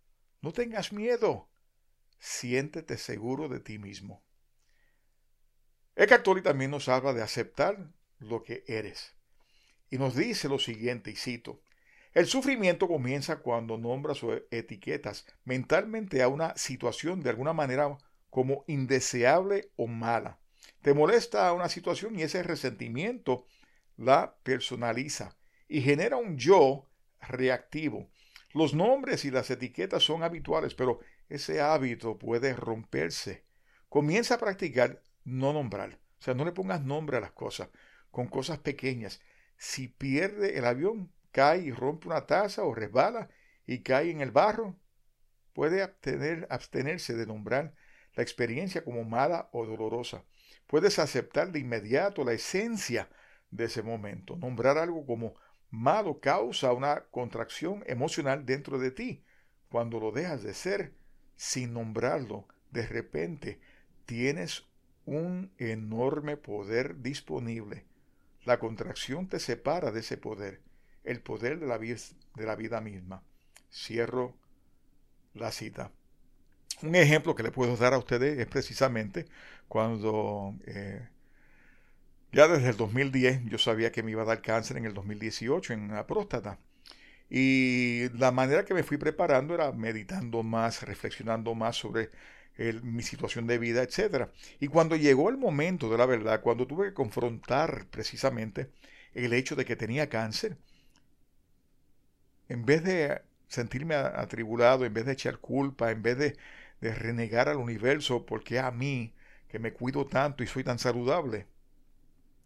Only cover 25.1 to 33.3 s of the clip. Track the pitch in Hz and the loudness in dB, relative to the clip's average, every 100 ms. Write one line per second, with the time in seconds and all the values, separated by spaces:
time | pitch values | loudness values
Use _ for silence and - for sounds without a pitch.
25.1 | - 101 - _ _ - 151 127 147 220 | -8 -10 -16 _ _ -6 0 4 4 2
26.1 | 262 226 143 131 190 135 139 - _ _ | 0 -2 0 8 10 8 4 -6 _ _
27.1 | _ - 123 127 123 - 151 151 107 - | _ -8 0 2 2 -2 -4 -4 -6 -12
28.1 | _ _ - _ 147 151 151 208 277 262 | _ _ -20 _ 0 2 4 4 4 2
29.1 | 220 139 127 135 123 123 139 190 - - | -2 0 -2 -2 -4 -6 -4 -2 2 2
30.1 | 165 165 170 - 160 147 - 127 - - | 2 -2 -4 -2 0 0 0 0 0 -6
31.1 | - - 139 - 156 147 156 127 117 117 | -20 -14 -10 -4 0 4 4 2 -4 -6
32.1 | 101 120 117 135 120 117 113 113 135 156 | -6 -2 0 0 -2 -4 -6 -4 -2 -2
33.1 | - 101 | -4 -10